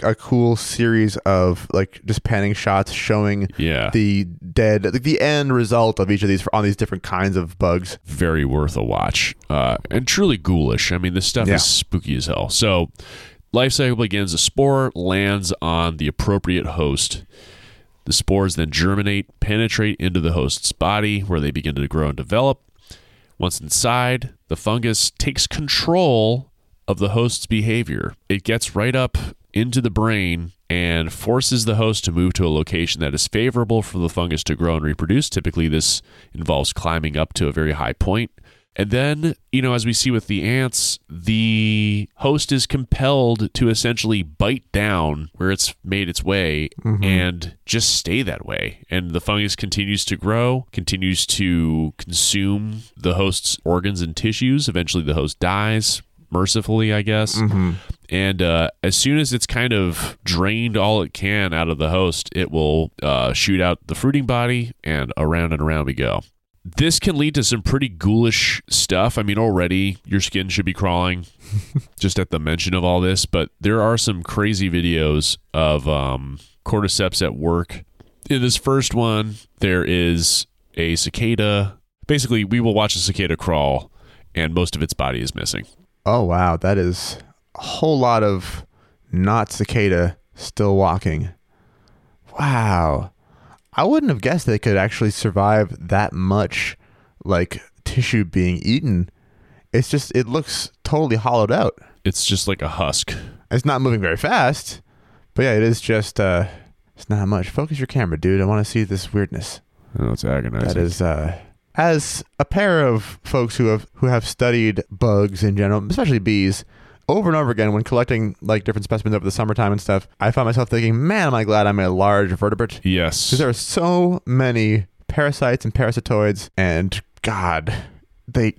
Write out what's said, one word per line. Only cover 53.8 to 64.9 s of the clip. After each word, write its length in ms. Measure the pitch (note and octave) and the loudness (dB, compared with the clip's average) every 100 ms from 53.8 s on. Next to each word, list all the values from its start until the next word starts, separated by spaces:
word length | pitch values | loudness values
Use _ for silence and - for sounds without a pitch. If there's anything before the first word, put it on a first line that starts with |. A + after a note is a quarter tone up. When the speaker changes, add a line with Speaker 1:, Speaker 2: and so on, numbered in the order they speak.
| G2 F#2 | 0 -4
Speaker 2:
and 140 | E2 D#2 | -6 -4
tissues. 520 | A2 G#2+ B2+ C#3+ C3+ | -4 0 0 0 0
Eventually, 340 | F2 E2+ F2+ | -2 -2 -2
the 120 | D2 D#2 | -2 -2
host 240 | D2 - | -2 -2
dies, 640 | F2+ G2+ G#2+ A2 G#2+ - - _ - | -2 0 0 0 -2 -4 -8 _ -4
mercifully, 640 | F2 G2 A2+ G#2 A2 A2 | -2 0 0 0 0 2
I 80 | G#2 | 0
guess. 340 | G2+ G#2+ G#2+ G#2+ | 0 0 0 0
Speaker 1:
Mm-hmm. 360 | G#2 G2 F2+ F#2 - - - | 0 2 0 -2 -8 -14 -4
Speaker 2:
And, 320 | F#2 G2 F#2 | -2 0 0
uh, 260 | F2 E2 E2 - | 2 2 0 -2
as 120 | F#2 - | -2 0
soon 220 | C3+ D3 | 2 2
as 160 | C3+ | 0
it's 140 | B2 - | -2 -2
kind 260 | A#2+ B2 | -2 0
of 440 | G#2+ F#2 D#2 D2+ - | 0 0 -2 -6 -8
drained 540 | - E2+ F#2+ A2+ A#2 G#2 | -4 0 0 0 -2 0
all 240 | G2+ G#2+ | 2 2
it 120 | E2 | -2
can 380 | - G2 G#2 F#2+ | -4 -2 0 0
out 140 | E2 E2 | 0 -2
of 100 | D2 | 0
the 100 | D#2 | 0
host, 400 | F#2 F#2 E2 - F2 | 2 0 -2 -6 -4
it 160 | F2+ | -2
will, 400 | D#2 D2+ D#2 D#2+ - | 0 2 2 0 -4
uh, 320 | D2 C2 B1 | -2 0 0
shoot 260 | - - F#2 | 0 0 2
out 200 | F2 E2+ - | 0 -2 -4
the 80 | - | -2
fruiting 300 | C3+ C#3+ B2+ | 0 2 0
body, 440 | A#2+ A#2+ B2 A#2 - | 0 0 -2 -4 -8
and 280 | - | -4